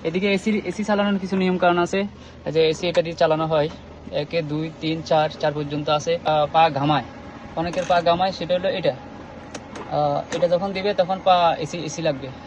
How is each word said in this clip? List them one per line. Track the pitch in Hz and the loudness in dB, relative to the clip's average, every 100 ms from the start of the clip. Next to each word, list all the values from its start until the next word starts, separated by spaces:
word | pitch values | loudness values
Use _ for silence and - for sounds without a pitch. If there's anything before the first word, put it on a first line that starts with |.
এদিকে | 165 175 202 | -2 0 0
এসি, | 196 220 214 | 0 0 0
এসি | - 180 | -2 -4
চালানোর | 208 208 202 202 | 0 2 2 0
কিছু | 190 190 | 0 0
নিয়ম | 185 185 | 2 4
কানুন | 175 175 | 4 4
আছে। | 175 196 202 - - - - | 2 0 -2 -8 -20 -10 -2
এই | |
যে | 156 160 | 2 2
এসি | 160 175 | 2 2
এটা | 170 | 2
দিয়ে | 165 165 | 0 2
চালানো | 165 156 156 | 2 4 2
হয়, | 156 151 - - - - | 2 0 -4 -16 -18 -6
একে, | - 151 165 | -6 -2 -4
দুই, | 147 151 160 156 | -2 -4 -4 -4
তিন, | 160 160 | -4 -4
চার, | 156 156 156 | 2 2 2
চার | - 151 | 0 -2
পর্যন্ত | 147 143 151 151 | -2 -4 -4 0
আছে। | 151 165 170 | 0 0 -2
আহ, | - 156 147 | 0 2 4
পা | 160 165 | 4 4
ঘামায়, | 139 143 143 117 - - - - - | 4 2 0 -2 -14 -16 -16 -10 -6
অনেকের | 170 170 175 | -4 -4 2
পা | 175 | 2
ঘামায়, | 170 170 190 | 4 2 2
সেটা | - 170 | -2 -2
হলো | 180 190 | 0 0
এটা। | 190 160 | 0 -2
আহ, | 123 - - - - - - - - - 147 147 143 151 165 | -2 -12 -16 -16 -16 -14 -16 -14 -14 -4 0 2 0 -4 -2
এটা | 170 | 2
যখন | 175 196 | 2 0
দিবে, | 190 202 | -2 0
তখন | 196 180 185 | 2 0 2
পা | 190 180 170 - | 4 6 6 2
এসি, | 156 - | -4 -6
এসি | 156 160 | -6 -2
লাগবে, | 160 135 131 127 | -2 -2 -8 -12